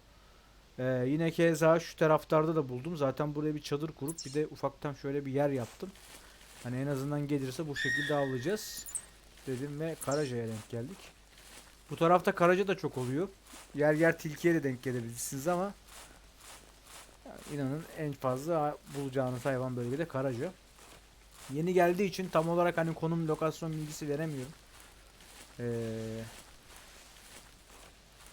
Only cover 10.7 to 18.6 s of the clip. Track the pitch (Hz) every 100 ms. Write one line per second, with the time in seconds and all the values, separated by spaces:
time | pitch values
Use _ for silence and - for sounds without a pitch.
10.7 | 120 135 190 - - - - - - -
11.7 | - - 147 165 175 196 185 175 185 196
12.7 | 175 147 127 123 139 196 - - - -
13.7 | 143 147 156 165 165 160 143 170 165 139
14.7 | 123 131 123 117 120 - 139 151 175 196
15.7 | - - - - - - - - - -
16.7 | - - - - - 269 - - 147 131
17.7 | 151 170 - 151 139 131 127 156 165